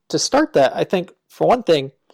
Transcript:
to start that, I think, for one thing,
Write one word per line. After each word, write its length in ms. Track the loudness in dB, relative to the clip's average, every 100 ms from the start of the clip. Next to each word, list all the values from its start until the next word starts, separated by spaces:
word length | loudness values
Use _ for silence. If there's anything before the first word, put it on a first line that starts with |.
| -8
to 100 | -6
start 340 | -2 0 0
that, 220 | 2 0 0
I 80 |
think, 280 | -2 -4 -4 _ _
for 180 | -4 0
one 160 | 0
thing, 300 | 2 0 -2 -14 _